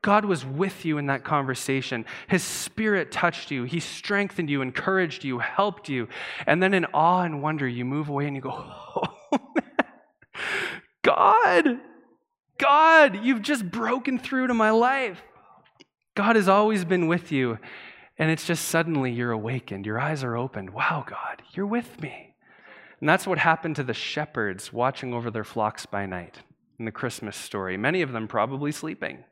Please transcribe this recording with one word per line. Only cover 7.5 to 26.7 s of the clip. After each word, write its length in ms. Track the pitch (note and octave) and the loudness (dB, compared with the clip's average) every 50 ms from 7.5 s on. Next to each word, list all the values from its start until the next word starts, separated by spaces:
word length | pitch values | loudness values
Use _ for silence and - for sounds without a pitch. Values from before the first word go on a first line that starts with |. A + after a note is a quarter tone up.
| D#3 D3+ C#3 | -2 0 -2
you 180 | B2+ A#2+ A#2+ B2 | -2 -2 -2 -2
move 240 | B2+ C3+ D3 D#3 D3 | -2 -2 -2 -2 -2
away 180 | C#3+ C#3 C#3+ | -2 -2 -2
and 100 | D3 C#3 | -2 -4
you 60 | C3+ C3 | -6 -6
go, 100 | C3 A#2+ | -8 -8
<laughs> 0 | |
"Oh, 560 | - - - - - - - - - - - - - - - - C4 - - - | -8 -12 -14 -16 -18 -18 -8 -4 -4 -4 -4 -6 -12 -6 -4 -4 -4 -4 -2 -4
man. 320 | D#4 - - - - - - - - _ _ _ _ _ _ _ - - - - - - - - - _ _ _ _ _ | -4 -4 -2 -2 -2 -2 -2 -4 -20 _ _ _ _ _ _ _ -8 -6 -4 -4 -4 -4 -6 -8 -12 _ _ _ _ _
God, 760 | - - - - - G#4+ A4+ A#4 - F3+ E4+ D#4+ D4 A#3+ B3+ - - - - _ _ _ _ _ _ _ _ _ _ _ _ | 2 4 6 6 6 8 6 6 6 4 4 4 4 0 -2 -8 -18 -20 -20 _ _ _ _ _ _ _ _ _ _ _ _
God, 680 | C#4 C#4 C#4 D4+ D#4 D#4+ E4 D#4+ D4+ C#4 F#3 G3+ A3 | 4 4 6 8 8 10 10 10 8 8 6 0 0
you've 180 | B3 C4+ A3+ G3 | 0 0 0 2
just 260 | - D4+ B3+ G#3 F3 | -2 -2 -2 -2 -4
broken 480 | F3+ A#3 A3+ A3+ A#3+ C4+ B3 C#4 C4 A#3+ | -4 -2 -2 0 -2 -2 -2 -2 -4 -4
through 280 | - - C4+ C4 B3+ | -4 -2 -2 0 0
to 80 | B3+ A#3+ | 2 2
my 160 | A3+ A3 G#3+ | 4 4 6
life." 500 | A3 A3+ A#3 B3 C4+ C4+ C4 A3 F3+ - - - _ - _ _ - - _ _ _ _ - _ _ _ _ _ _ | 6 6 4 4 2 0 -2 -4 -6 -10 -18 -20 _ -20 _ _ -20 -20 _ _ _ _ -20 _ _ _ _ _ _
God 220 | - G3+ A3 A3+ | 0 4 6 6
has 120 | A3 G3 F#3 | 6 6 6
always 360 | F#3+ G3+ G#3+ G#3+ A3 G3+ F3+ | 6 6 6 4 2 0 0
been 240 | E3 F#3 F3+ E3+ D#3+ | 2 2 2 4 2
with 240 | E3+ F3 E3+ - D#3 | 2 0 0 0 0
you. 260 | C3+ B2+ A#2+ A2+ A2 - - - - - - - - - _ _ - | 2 2 2 0 -4 -8 -16 -18 -18 -18 -20 -20 -20 -20 _ _ -2
And 120 | D#3+ D#3 | 0 2
it's 160 | D#3+ D#3 - | 2 0 0
just 220 | - E3+ D#3 - - | -2 -2 -2 -2 0
suddenly 420 | - E3 E3 E3+ E3 C#3+ C3 B2+ | 0 0 2 2 0 0 0 0
you're 220 | A#2+ A#2 B2 A#2+ A#2 | 0 -2 -2 -2 -2
awakened. 520 | A2 G#2+ A2+ B2 B2+ - - G2+ G2 G2 | -2 -2 -4 -4 -6 -6 -8 -10 -8 -6
Your 140 | G#2 G#2+ A#2 | -4 -4 -2
eyes 240 | C3+ D3 D#3+ C#3+ C3 | -2 -2 -4 -4 -4
are 140 | B2 A#2 | -4 -2
opened. 340 | A#2 B2 C3 - G#2+ G2 F#2 | -2 -4 -4 -6 -8 -10 -10
"Wow, 340 | F#2+ G#2 - - E3+ D3+ C3 | -6 -4 -2 -2 -2 -4 -6
God, 380 | - - - - - - - - - - | -8 -12 -10 -10 -10 -12 -12 -18 -14 -8
you're 120 | - G3 | -6 -4
with 340 | G3+ A3 A#3+ A#3 - - - | -2 -2 -4 -4 -6 -12 -12
me." 360 | D#3 D3 - - - _ _ _ _ _ - _ _ - - - - - - _ | -12 -12 -12 -16 -20 _ _ _ _ _ -20 _ _ -20 -20 -20 -20 -20 -14 _
And 80 | - D3+ | 2 2
that's 180 | E3 F#3+ - | 2 2 2
what 120 | G3 F3+ D#3 | -2 -2 0
happened 360 | C#3 E3+ D#3+ - - E3 D3+ | 2 2 2 2 0 -6 -4
to 60 | D3 C3+ | -4 -4
the 120 | B2 A2+ | -4 -4
shepherds 760 | - - - - D3 D3+ - - C3 A2 G2+ F#2 F#2+ - - - | -6 -6 -6 -6 -6 -6 -6 -4 -4 -4 -2 -4 -6 -12 -12 -4
watching 400 | A#2 A#2+ C3 C3+ - - B2+ A#2+ | -2 0 0 -2 -4 -8 -6 -6
over 160 | A#2+ A#2 A#2+ | -4 -6 -4
their 140 | G#2+ A2+ G#2+ | -6 -6 -8
flocks 440 | - - A#2 G#2+ G#2+ - - - | -6 -2 -2 -2 -2 -2 -6 -14
by 200 | - - G2+ G2 | -8 -6 -6 -4
night 320 | F#2+ F#2 F2+ F2 E2+ - - - _ _ _ _ _ | -4 -6 -8 -10 -12 -20 -20 -20 _ _ _ _ _